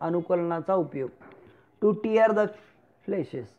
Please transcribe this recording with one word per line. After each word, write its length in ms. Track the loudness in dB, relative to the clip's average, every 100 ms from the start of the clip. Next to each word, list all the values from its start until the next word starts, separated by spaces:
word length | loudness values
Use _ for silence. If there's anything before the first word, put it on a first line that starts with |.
अनुकूलनाचा 760 | -4 -2 0 -2 0 -4 -2
उपयोग. 360 | -2 -2 -6 -8 -10 -20 -20 -20 -20 _ _
To 100 | 0 0 2
tear 220 | 4 4
the 160 | 4 0 -4 -20 _ _ _ -6
fleshes, 380 | -4 -4 -8 -12